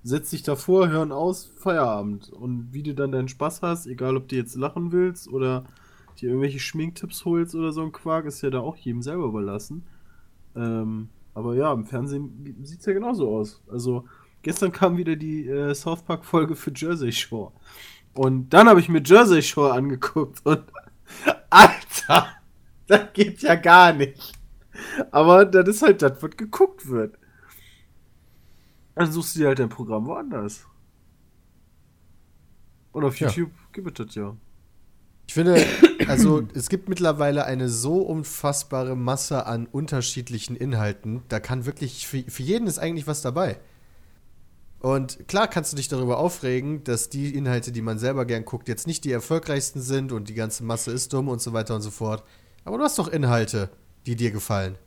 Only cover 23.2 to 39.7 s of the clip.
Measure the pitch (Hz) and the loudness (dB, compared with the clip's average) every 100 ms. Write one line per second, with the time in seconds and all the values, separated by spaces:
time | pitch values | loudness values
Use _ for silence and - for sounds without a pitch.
23.2 | 202 - 190 170 175 175 175 151 135 - | 0 2 2 4 10 10 10 6 -2 -4
24.2 | - - - - - - - - - 147 | -20 -20 -20 -20 -20 -18 -10 -8 0 4
25.2 | 160 185 196 185 180 208 - 196 143 131 | 10 10 10 6 4 4 6 6 4 0
26.2 | 156 - 214 - 381 - 135 120 107 - | -12 -10 -10 2 2 2 -4 -4 -4 -8
27.2 | _ _ - - - - - - _ _ | _ _ -20 -20 -20 -20 -20 -20 _ _
28.2 | _ _ - - _ _ _ - 170 160 | _ _ -20 -20 _ _ _ -2 -2 -2
29.2 | 170 160 147 135 113 - 113 110 123 - | -6 0 2 2 -2 -4 -6 -4 -4 -8
30.2 | 294 143 104 - - _ _ _ _ _ | -8 -8 -8 -12 -20 _ _ _ _ _
31.2 | _ _ _ _ _ _ _ _ _ - | _ _ _ _ _ _ _ _ _ -20
32.2 | _ _ _ _ - _ _ 151 143 131 | _ _ _ _ -20 _ _ -4 -2 0
33.2 | 147 165 170 - - - 180 - 110 107 | -2 -2 -6 -8 -18 -14 -12 -12 -12 -10
34.2 | 101 110 - - - - - - _ _ | -12 -12 -20 -20 -20 -20 -20 -20 _ _
35.2 | - 156 170 170 151 - 320 - - 135 | -6 0 6 6 4 6 6 6 0 4
36.2 | 214 147 110 131 - 190 190 180 170 147 | 4 4 0 -10 -6 -6 -4 0 0 2
37.2 | 143 143 143 131 127 113 131 180 190 160 | 0 0 -2 -4 -4 -4 -2 -2 -2 -6
38.2 | 143 - 147 143 - 131 127 127 123 131 | -8 -6 -4 -4 -6 -6 -6 -4 -4 -4
39.2 | - 139 110 117 117 | -4 -4 -4 -6 -6